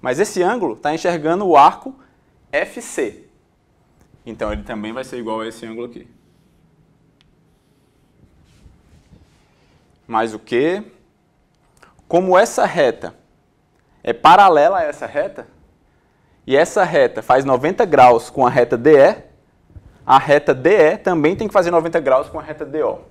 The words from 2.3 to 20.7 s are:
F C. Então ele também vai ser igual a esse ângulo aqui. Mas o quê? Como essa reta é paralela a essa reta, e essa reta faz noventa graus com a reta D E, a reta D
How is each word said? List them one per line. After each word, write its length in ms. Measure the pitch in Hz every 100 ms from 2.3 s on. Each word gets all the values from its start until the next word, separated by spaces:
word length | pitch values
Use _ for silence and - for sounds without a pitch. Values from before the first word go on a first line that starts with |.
| _ _
F 320 | 147 185 -
C. 460 | 233 - 120 - _ _ _ _ _ _ _ _ _ _ -
Então 260 | 107 110
ele 100 | 104
também 300 | 101 113 107
vai 120 | 117
ser 140 | 131 127
igual 220 | 110 110
a 60 | 110
esse 180 | 113
ângulo 220 | 113 113 120
aqui. 220 | 120 - _ _ _ _ _ _ _ _ _ _ _ _ _ _ _ _ _ _ _ _ _ _ _ _ _ - _ _ _ _ _ _ _ _ _ _ _ _ _ _
Mas 280 | 113 113
o 40 | 107
quê? 440 | _ 120 151 190 214 _ _ _ _ _ _ _ _ _ _ _ _
Como 280 | 170 185 180
essa 300 | 226 - 185
reta 480 | 160 135 - 87 - _ _ _ _ _ _ _ _
é 100 | -
paralela 680 | 113 151 185 196 156 151 190
a 40 |
essa 240 | 156 143 113
reta, 400 | 143 185 - 113 _ _ _ _ _ _ _ _ _ -
e 80 |
essa 300 | 135 170 -
reta 380 | 180 160 127 -
faz 220 | - 131
noventa 420 | 139 127 147 196 214
graus 420 | 143 123 120 -
com 180 | 139 127
a 40 |
reta 260 | 123 120 127
D 220 | 127 147
E, 260 | 147 214 - _ _ _ _ - - _
a 140 | - 135
reta 360 | 135 147 151
D 160 | 131 135